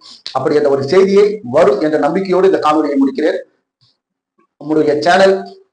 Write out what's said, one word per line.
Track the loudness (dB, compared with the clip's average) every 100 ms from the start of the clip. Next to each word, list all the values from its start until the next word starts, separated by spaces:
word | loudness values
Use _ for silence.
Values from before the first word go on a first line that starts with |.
| -20 -20 -10
அப்படி | -6 -2
என்ற | 0 0
ஒரு | -2 0
செய்தியை | 2 4 4 2 -2
வரும் | -4 0 2 2
என்ற | -2 -2
நம்பிக்கையோடு | -2 -2 -2 0 2
இந்த | 2
காணொலியை | 0 0 0
முடிக்கிறேன். | 0 -2 -2 -4 -4 -10 _ _ _ _ _ _ _ _ _ _ _
நம்முடைய | -4 -2 0 0
சேனல் | 0 2 2 2 -6 -18 _